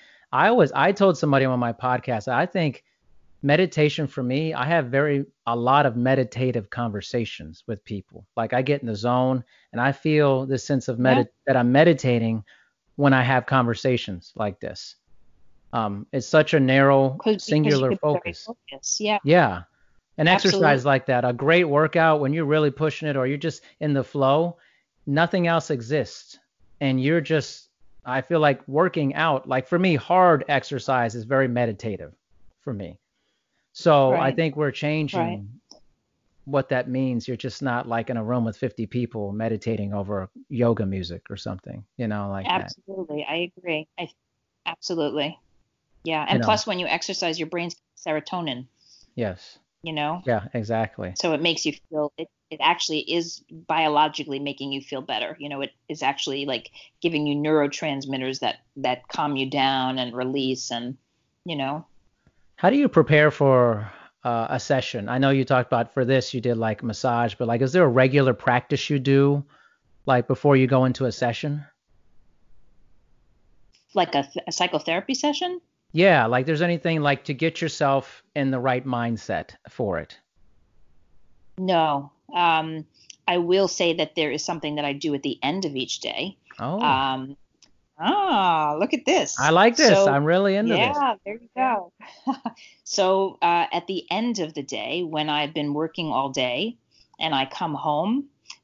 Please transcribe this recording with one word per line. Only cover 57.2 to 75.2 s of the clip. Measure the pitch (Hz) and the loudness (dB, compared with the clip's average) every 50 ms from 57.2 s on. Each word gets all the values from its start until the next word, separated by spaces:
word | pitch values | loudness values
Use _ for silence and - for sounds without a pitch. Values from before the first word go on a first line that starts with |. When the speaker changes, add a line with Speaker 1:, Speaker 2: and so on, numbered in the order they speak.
| 151 | -2
Speaker 2:
you | 147 143 | -2 -2
neurotransmitters | 147 147 151 156 151 143 143 143 - - 156 139 135 131 131 135 131 131 131 131 - | -2 0 2 2 2 2 0 -2 -4 -6 -6 -6 -6 -6 -8 -8 -6 -6 -6 -6 -4
that, | 135 113 - - _ _ _ | -4 -4 -6 -6 _ _ _
that | 139 135 127 127 - - - | -6 -4 -4 -4 -4 -8 -10
calm | - - 156 147 143 | -6 -4 -4 -2 -2
you | 135 135 131 | -2 -4 -2
down | 135 143 135 135 135 131 127 127 131 131 | -2 0 0 0 0 0 -2 -2 -2 -4
and | 123 123 117 | -6 -6 -6
release | 127 127 127 131 143 131 131 131 127 - - | -6 -6 -4 -4 -2 -2 -2 -4 -4 -6 -8
and, | 120 120 120 123 131 - _ _ _ _ _ _ _ _ - | -8 -8 -8 -8 -12 -14 _ _ _ _ _ _ _ _ -12
you | 170 165 | -8 -6
know. | 143 135 135 147 185 - _ _ _ _ _ _ _ _ _ _ _ _ _ _ | -4 -4 -4 -6 -8 -10 _ _ _ _ _ _ _ _ _ _ _ _ _ _
Speaker 1:
How | - - 185 | 2 4 4
do | 254 | 6
you | 285 294 240 | 6 4 4
prepare | - 165 147 - 156 151 151 151 | 4 4 4 6 6 6 6 6
for, | - - 143 139 131 127 123 120 113 104 104 101 - - - - _ _ - | 4 4 4 6 6 6 6 4 2 0 -4 -8 -12 -18 -20 -20 _ _ -6
uh, | 127 117 117 113 - | -4 -2 -2 -2 -2
a | 90 - | -4 -4
session? | - - 147 131 - - - 117 101 113 | -2 0 0 0 0 -2 -6 -6 -6 -4
I | 123 131 | 0 2
know | 139 135 | 2 2
you | 139 135 127 | 2 2 2
talked | - 139 127 120 - | 2 2 2 2 2
about | 131 117 117 - - | 0 0 0 -2 -2
for | 139 127 | -2 0
this, | 120 135 131 123 - - | 2 2 2 0 0 -4
you | 123 | -4
did, | 113 123 120 | -2 -2 -2
like, | 113 113 110 104 - - | 0 0 -2 -4 -4 -4
massage, | 117 107 - - 127 120 117 120 113 - | -6 -6 -4 -2 0 0 0 0 -2 -2
but, | - 123 | -4 -2
like, | 113 117 120 | -2 0 0
is | 135 127 139 | 0 2 4
there | 185 175 | 4 4
a | 139 | 6
regular | 117 127 127 135 131 143 135 131 117 | 6 4 4 4 4 4 4 4 2
practice | - - - 120 - - - - - - - | 0 2 2 2 2 0 -2 -4 -4 -2 -2
you | 147 139 | -2 -2
do, | 127 139 135 139 139 143 143 143 139 - _ _ _ _ _ _ _ _ _ _ _ | 2 4 4 6 6 4 4 0 -2 -6 _ _ _ _ _ _ _ _ _ _ _
like, | 143 127 123 120 | 2 2 2 2
before | - 135 - - 143 139 | 0 -2 2 4 4 6
you | 131 131 | 6 6
go | 123 135 127 131 | 4 4 4 4
into | 127 123 - 131 | 2 2 0 -2
a | 120 - | -4 -2
session? | - 127 120 - - - 147 147 147 143 - _ _ _ _ _ _ _ _ _ - - _ _ _ _ - - - - - _ _ - _ - - _ _ _ _ _ _ _ _ _ _ _ _ _ _ _ _ _ _ - | -2 -2 -2 -2 -2 -4 -6 -6 -6 -8 -12 _ _ _ _ _ _ _ _ _ -20 -20 _ _ _ _ -20 -20 -20 -20 -20 _ _ -20 _ -20 -20 _ _ _ _ _ _ _ _ _ _ _ _ _ _ _ _ _ _ -2
Speaker 2:
Like | 202 175 - - | 0 0 0 0
a | 143 135 | -2 -2
th-, | - - - - | -2 -6 -12 -10
a | - - | -8 -4
psychotherapy | - 180 185 - 202 - 170 165 185 - - 269 | -2 -2 -2 -2 -2 -4 -2 -4 -4 -4 -4 -4
session? | - | -2